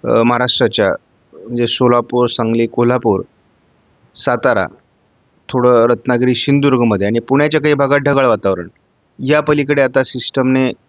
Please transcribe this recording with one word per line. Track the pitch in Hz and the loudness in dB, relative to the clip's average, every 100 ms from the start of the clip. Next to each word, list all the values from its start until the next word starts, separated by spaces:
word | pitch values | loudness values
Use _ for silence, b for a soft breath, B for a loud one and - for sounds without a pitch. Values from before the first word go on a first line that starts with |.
अ, | 117 117 | 0 2
महाराष्ट्राच्या | 117 120 123 - 113 - 101 - _ _ _ | 2 0 0 0 0 0 -2 -2 _ _ _
म्हणजे | 78 104 120 117 | -20 -10 -4 -4
सोलापूर, | - 123 120 120 123 120 | 0 2 2 0 -2 -2
सांगली, | - 117 117 117 | -2 -2 -2 -2
कोल्हापूर, | - 120 123 117 95 95 _ _ _ _ _ _ _ _ | 0 0 0 0 -2 -4 _ _ _ _ _ _ _ _
सातारा, | - - 120 135 107 87 - _ _ _ _ _ _ - | -6 -4 -2 0 0 -4 -10 _ _ _ _ _ _ -6
थोडं | 131 123 120 117 | 0 2 4 2
रत्नागिरी, | 117 - 123 127 | 0 0 0 0
सिंधुदुर्गमध्ये | 120 - 143 139 131 117 101 101 | 0 0 2 2 2 0 0 0
आणि | 117 | -2
पुण्याच्या | 117 139 151 151 | 0 0 0 0
काही | 147 | 0
भागात | 143 139 143 | 0 0 0
ढगाळ | 139 139 131 | 0 0 2
वातावरण. | 107 98 90 85 _ _ _ _ - | 0 -2 -4 -8 _ _ _ _ -10
या | 131 147 | 0 0
पलीकडे | 147 147 139 143 | 2 -2 0 0
आता | 131 131 | 2 0
सिस्टमने | 127 127 - - 127 131 131 - | -2 -6 -6 -2 0 2 0 -4